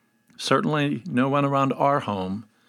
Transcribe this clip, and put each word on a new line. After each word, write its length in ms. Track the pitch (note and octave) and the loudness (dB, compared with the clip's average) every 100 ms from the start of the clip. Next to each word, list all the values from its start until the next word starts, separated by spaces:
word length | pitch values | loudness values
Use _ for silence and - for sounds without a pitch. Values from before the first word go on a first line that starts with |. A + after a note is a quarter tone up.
| _ _ _ - | _ _ _ -10
Certainly 680 | - C3+ D3+ D3+ C#3+ C#3 F3 | 0 2 2 0 0 -4 -2
no 220 | B2+ C3+ | 0 2
one 160 | C#3+ | 2
around 280 | C#3 C#3 C3+ | 2 2 0
our 260 | - C#3 C#3+ | 2 2 0
home 440 | - G2 F#2 G2+ - _ | -2 -4 -4 -6 -10 _